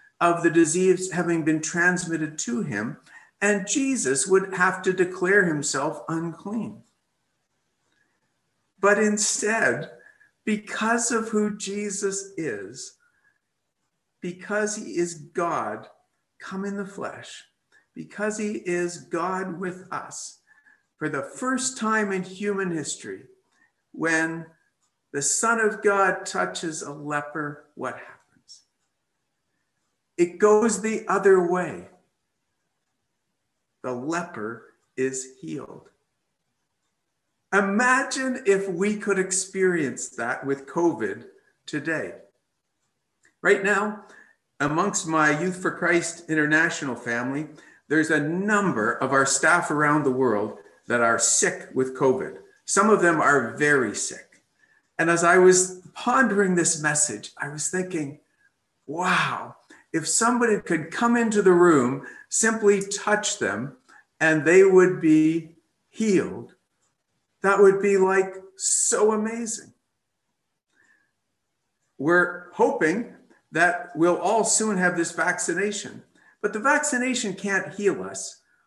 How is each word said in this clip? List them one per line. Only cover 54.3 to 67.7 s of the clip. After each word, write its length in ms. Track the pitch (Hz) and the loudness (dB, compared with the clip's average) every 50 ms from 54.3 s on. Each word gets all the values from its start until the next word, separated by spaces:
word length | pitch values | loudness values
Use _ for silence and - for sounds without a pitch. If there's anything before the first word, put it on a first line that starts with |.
| _ _ _ _ _ _ _ _ _ _ _ _ _ - | _ _ _ _ _ _ _ _ _ _ _ _ _ -2
And 120 | 165 165 | 0 2
as 120 | 170 165 170 | 2 4 4
I 160 | 170 180 185 | 6 6 8
was 440 | 180 185 185 180 - - - - - - _ | 8 8 8 6 4 0 -4 -14 -20 -20 _
pondering 640 | - - 240 247 262 254 208 196 202 196 185 180 | -6 -2 2 4 4 4 4 4 2 2 4 4
this 260 | 170 165 - - 151 | 2 2 0 0 0
message, 520 | 151 151 147 - - - - 104 - - - | -2 -2 0 0 0 -2 -2 -8 -12 -16 -12
I 120 | - - 143 | -10 -10 -10
was 200 | 151 151 - - | -8 -6 -8 -4
thinking, 520 | - 185 180 185 180 160 151 135 139 - _ _ _ _ _ _ _ _ _ _ _ _ _ | -4 -4 -4 -4 -4 -6 -6 -6 -10 -14 _ _ _ _ _ _ _ _ _ _ _ _ _
"Wow, 680 | - 151 170 180 180 175 - - - - - - 120 - _ _ _ - - _ _ - | -12 -8 -4 -2 0 0 0 0 -2 -6 -8 -10 -14 -18 _ _ _ -20 -20 _ _ -4
if 160 | 160 - - | -4 -2 0
somebody 520 | - - 226 240 247 240 240 226 208 190 | 0 0 2 2 2 2 2 2 2 0
could 300 | - - 175 156 151 - | 0 -2 -2 -2 -2 -6
come 260 | - - 240 233 233 | -4 -2 0 2 2
into 260 | 240 233 220 214 208 185 | 2 2 2 2 4 6
the 100 | 185 180 | 6 8
room, 540 | 175 175 175 156 135 120 123 135 139 - - - - - _ | 8 8 8 8 6 4 2 -2 -4 -8 -14 -18 -20 -16 _
simply 520 | - - 220 220 220 214 208 202 202 190 | -4 0 2 2 0 4 4 4 4 4
touch 580 | - - - - - 208 208 208 208 - - - | 2 -4 -8 -6 0 0 0 0 0 -4 -4 -2
them, 380 | 113 98 101 104 131 143 - _ _ _ - - _ _ _ _ | -2 -2 -2 -4 -6 -10 -12 _ _ _ -20 -20 _ _ _ _
and 260 | 160 160 156 156 143 | 2 2 2 4 4
they 200 | 160 175 190 196 | 6 8 8 8
would 360 | 190 185 185 180 - 147 147 | 10 8 8 8 6 4 2
be 560 | 160 156 156 156 156 160 165 165 160 - - _ _ _ _ _ _ _ | 4 6 6 6 6 4 2 0 -4 -8 -20 _ _ _ _ _ _ _
healed, 640 | _ - 220 214 190 147 101 92 92 87 85 - _ _ _ _ _ _ _ _ _ _ _ _ _ _ _ _ _ _ - | _ -2 0 2 2 2 2 0 -6 -10 -14 -16 _ _ _ _ _ _ _ _ _ _ _ _ _ _ _ _ _ _ 0
that 180 | 190 196 196 | 2 6 8
would 220 | 202 190 | 8 8